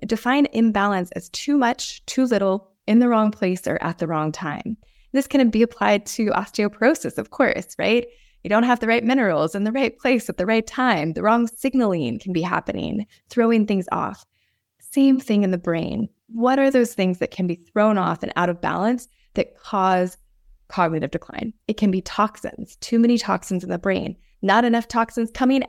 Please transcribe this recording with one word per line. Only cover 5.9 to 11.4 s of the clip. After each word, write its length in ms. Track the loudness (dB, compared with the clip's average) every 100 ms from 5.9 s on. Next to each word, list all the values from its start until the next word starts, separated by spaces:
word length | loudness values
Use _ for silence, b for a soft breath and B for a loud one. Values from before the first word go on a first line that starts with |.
| 0 -2
to 240 | -4 -2
osteoporosis, 880 | -2 -4 -2 -4 2 2 2 -4 -8
of 120 | -6
course, 460 | 0 0 0 -6 -4
right? 300 | 0 0 -2 b b b
You 60 | -2
don't 140 | 2
have 160 | 2 2
the 80 | 0
right 160 | 0
minerals 500 | 2 2 2 2 0
in 120 | -2 -4
the 60 |
right 240 | -2 -2 -2
place 320 | 0 0 -2
at 80 | -4
the 100 | 0
right 180 | 0 -2
time. 480 | -2 0 0 -2
The 80 | 0
wrong 260 | 2 2